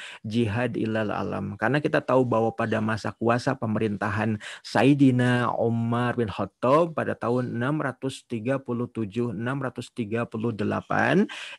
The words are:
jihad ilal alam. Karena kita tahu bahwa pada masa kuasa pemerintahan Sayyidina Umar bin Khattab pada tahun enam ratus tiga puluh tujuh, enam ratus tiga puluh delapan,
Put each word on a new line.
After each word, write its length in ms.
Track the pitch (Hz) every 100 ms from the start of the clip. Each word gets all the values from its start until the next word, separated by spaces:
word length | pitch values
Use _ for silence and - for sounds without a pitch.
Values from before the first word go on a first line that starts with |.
| - - 113
jihad 480 | 110 113 110 123
ilal 400 | 117 110 110 104
alam. 400 | 90 98 98 98
Karena 240 | 101 110 147
kita 240 | 151 151
tahu 240 | - 127 123
bahwa 240 | 117 113
pada 320 | - 113 110
masa 320 | 110 110 110
kuasa 400 | - 113 120 135
pemerintahan 880 | 131 110 107 110 104 104 104 110 107 - - -
Sayyidina 880 | - 123 143 135 123 123 123 120 -
Umar 560 | 117 117 117 120 120 117
bin 160 | 110
Khattab 640 | - 98 _ 123 147 175 151
pada 160 | 104
tahun 400 | 104 110 123 120
enam 320 | 110 123 151 143
ratus 400 | 123 135 131 -
tiga 320 | 117 110 135
puluh 320 | 131 120 120
tujuh, 480 | - 107 107 120 98
enam 240 | 120 139
ratus 320 | 127 - 123
tiga 320 | - 107 113 120
puluh 240 | 113 117
delapan, 800 | 104 104 104 - 101 113 160 - - -